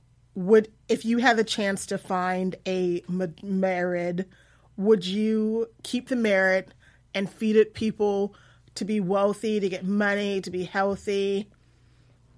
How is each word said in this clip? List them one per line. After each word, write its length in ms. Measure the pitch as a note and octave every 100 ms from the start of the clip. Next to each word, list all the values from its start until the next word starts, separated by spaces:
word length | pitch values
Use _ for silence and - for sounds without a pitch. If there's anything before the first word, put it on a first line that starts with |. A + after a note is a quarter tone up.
| _ _ _ F#3+
would, 360 | F3+ A3 G#3+ - -
if 180 | A3 A3+
you 140 | A#3+
had 180 | B3+ A3+
the 60 |
chance 420 | A3 - G3+ G3 -
to 100 | G3
find 580 | - F#3 F3+ F#3 F#3 - F#3+
a 360 | F#3 F3+ F3 -
ma-, 200 | F3+ F#3 D#3
merit, 840 | G3+ F#3+ F#3+ F3+ F3+ F3 F3 F3 F#3+ - _ _ _ -
would 280 | G3+ A3 F3+
you 600 | G3+ G#3+ A3 G#3+ A3+ A3+ _
keep 260 | - B3 B3+
the 60 | B3
merit 580 | A3 F#3+ F#3+ F#3+ F#3 - - _ _
and 160 | G3 G3+
feed 260 | - A3 G#3+
it 180 | G#3+
people 600 | - A3 - G#3 G3+ G3+ - - _ _ -
to 80 | G3+
be 140 | G#3+
wealthy, 600 | F3+ G3 G3+ G3+ A3 G#3+
to 100 | F#3+
get 160 | F3+ F#3
money, 560 | G#3 G3+ G3+ G3+ G3
to 80 | F#3
be 120 | F3+
healthy? 840 | F3 G3 G3 G3 - G3 G3 G3 G#3 _ _ _ _ _ _ _ _